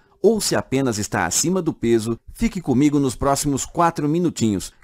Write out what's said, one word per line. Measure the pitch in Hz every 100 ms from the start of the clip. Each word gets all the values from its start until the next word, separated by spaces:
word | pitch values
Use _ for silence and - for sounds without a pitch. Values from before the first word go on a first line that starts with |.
| _ _
ou | 196 220
se | -
apenas | 127 - 135 135 107
está | 101 110 87
acima | - 160 185
do | 160
peso, | - 117 117 110 117 -
fique | - 226 190
comigo | 151 123 147 143
nos | 135 -
próximos | 135 139 147 135 -
quatro | - 170 165 147
minutinhos, | 165 175 - 113 98 - -